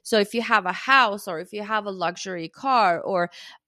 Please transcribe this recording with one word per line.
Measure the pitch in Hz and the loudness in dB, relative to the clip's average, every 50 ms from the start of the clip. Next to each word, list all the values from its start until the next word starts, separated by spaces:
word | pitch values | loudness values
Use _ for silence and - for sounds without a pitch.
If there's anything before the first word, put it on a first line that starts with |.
So | - - 233 214 | -6 0 2 2
if | 202 202 - | 2 2 0
you | 233 | -4
have | 226 220 233 214 185 | -2 2 2 2 2
a | 180 185 | 0 -4
house | - - 262 269 269 247 214 202 208 - 202 | -4 0 4 4 6 6 4 0 -4 -6 -6
or | 175 156 | -6 -8
if | 180 190 - | -8 -8 -10
you | 208 | -10
have | 208 202 220 214 202 | -6 -4 -2 -2 -2
a | 202 | -4
luxury | 190 185 175 165 180 - - 190 185 175 160 160 | -4 -2 -2 -2 -4 -4 -8 -8 -8 -6 -8 -10
car | _ - - 269 262 240 214 185 170 165 | _ -6 -2 2 4 4 4 4 2 2
or | - - 196 180 175 175 - - - - - - _ | 0 -2 -2 0 -2 -2 -4 -10 -20 -20 -20 -10 _